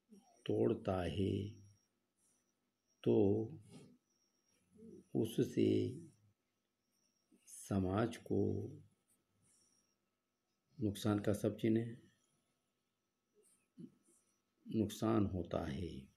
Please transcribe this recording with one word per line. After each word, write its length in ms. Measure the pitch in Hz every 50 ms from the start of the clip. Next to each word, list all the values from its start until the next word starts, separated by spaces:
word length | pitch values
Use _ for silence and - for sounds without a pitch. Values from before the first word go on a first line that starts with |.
| _ _ - 196
तोड़ता 840 | _ _ _ _ - - 107 107 113 117 113 101 104 104 95 92 87
है, 460 | 82 73 87 95 98 98 98 98 101 - - - - - _ _ _ _ _ _ _ _ _ _ _ _ _ _ _ _ _ _ _ _ _ _ _ _ _ -
तो 120 | 120 117 113 104 98 101 107 110 120 156 - - - - - - - - _ _ _ _ _ _ _ _ _ _ _ _ _ _ _ _ - 440 - - - - _ -
उससे 840 | 131 117 110 - - 127 - - 123 113 - - 52 104 104 127 156 170 - - _ _ _ _ _ _ _ _ _ _ _ _ _ _ _ _ _ _ _ _ _ _ _ _ _ _
समाज 760 | - - - - - 107 98 95 92 92 104 120 117 - -
को 520 | - - 104 101 101 98 98 98 104 123 147 - - - _ _ _ _ _ _ _ _ _ _ _ _ _ _ _ _ _ _ _ _ _ _ _ _ _ _ _ _ _ _ _ _ _ _ _ _ _ -
नुकसान 380 | 110 104 101 - - 107 104 104
का 140 | 104 110 101
सब 240 | - - 110 104 -
चीज़ें 400 | - 110 110 113 117 120 117 - - - _ _ _ _ _ _ _ _ _ _ _ _ _ _ _ _ _ _ _ _ _ _ _ _ _ 415 _ _ _ _ _ _ _ - - - - _ _ _ _ _ _ _ _ _ _ _ _ _ _ 233
नुकसान 580 | - 113 104 104 - - - 110 113 110 104
होता 400 | 92 92 90 87 - 90 85 82 78
है। 380 | 69 76 87 82 - - - - _